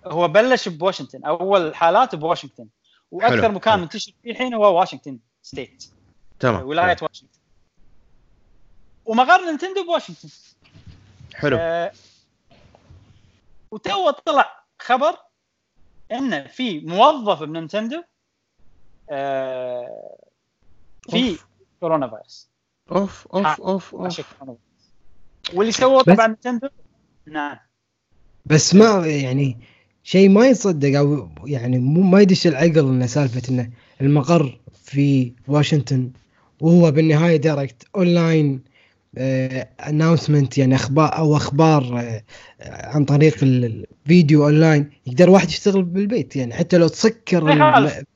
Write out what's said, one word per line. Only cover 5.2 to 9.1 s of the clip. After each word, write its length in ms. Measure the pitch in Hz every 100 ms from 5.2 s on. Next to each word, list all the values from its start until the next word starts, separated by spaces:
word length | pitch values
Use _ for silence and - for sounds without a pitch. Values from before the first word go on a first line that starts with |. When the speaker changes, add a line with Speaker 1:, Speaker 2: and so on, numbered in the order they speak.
| _ _
Speaker 1:
ستيت. 420 | - - 123 _ - _ _ _ - -
Speaker 2:
تمام. 220 | 127 101
Speaker 1:
ولاية 320 | 131 156 180
Speaker 2:
تمام. 140 | 175 160
Speaker 1:
واشنطن. 280 | - 131 _ _ _ _ _ - _ _ _ _ _ _ _ _ _ - _
ومقر 360 | -